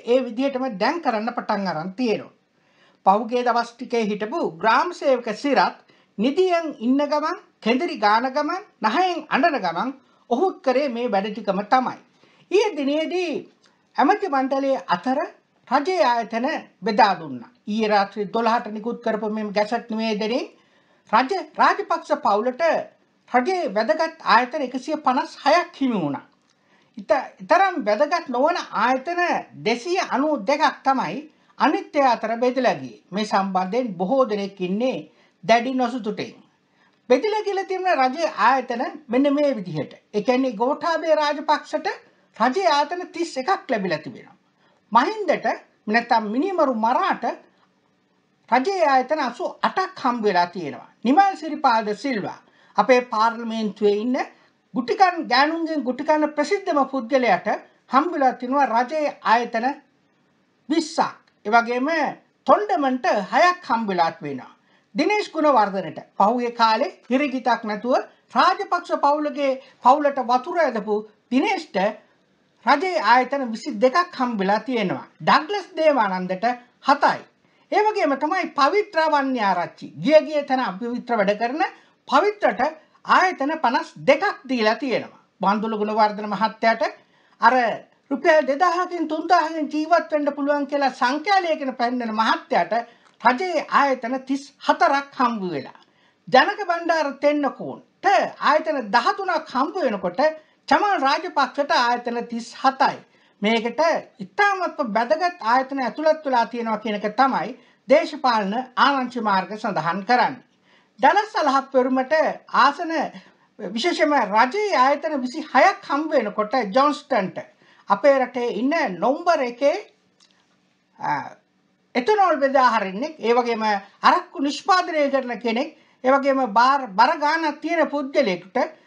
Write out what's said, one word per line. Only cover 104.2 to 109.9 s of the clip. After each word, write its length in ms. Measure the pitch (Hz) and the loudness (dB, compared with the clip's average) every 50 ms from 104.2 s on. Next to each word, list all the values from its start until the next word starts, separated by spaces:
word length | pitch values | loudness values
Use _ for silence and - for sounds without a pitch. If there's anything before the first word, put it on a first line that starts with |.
| 196 180 _ - 403 403 392 381 349 320 320 - 285 220 | -18 -8 _ 0 0 2 0 0 -4 -4 -4 -4 -4 -2
වැදගත් 520 | 196 220 240 233 311 320 370 349 349 - 220 | -2 -2 0 0 0 0 0 -2 -4 -4 -2
ආයතන 380 | 220 240 262 262 262 277 277 | 0 2 2 0 0 -4 -4
ඇතුළත් 440 | 254 226 - - 311 311 311 311 - | -4 -4 -4 -2 0 0 0 0 0
වෙලා 220 | 277 254 233 233 | -2 0 0 0
තියෙනවා 320 | - - 240 226 226 220 208 | 0 -2 -6 -4 -4 -4 -4
කියන 180 | - 226 208 | -4 -4 -4
එක 120 | 202 220 208 - | -4 -4 -2 0
තමයි 440 | - 269 269 220 170 160 214 254 - _ _ _ _ _ - | 2 2 2 2 0 -4 -6 -10 -14 _ _ _ _ _ 2
දේශපාලන 640 | 262 320 339 - 311 277 - 254 233 220 202 190 208 247 247 - - | 4 4 4 2 -4 -4 0 0 0 0 0 -2 -4 -6 -6 -4 0
ආරංචි 460 | 190 233 269 285 269 254 247 - 247 | 2 4 4 4 2 -2 -4 -6 -4
මාර්ග 320 | 220 214 196 190 185 175 208 | -2 0 0 0 0 -4 -6
සඳහන් 500 | - - 220 175 160 156 170 | -8 -6 -4 -4 -2 -2 -2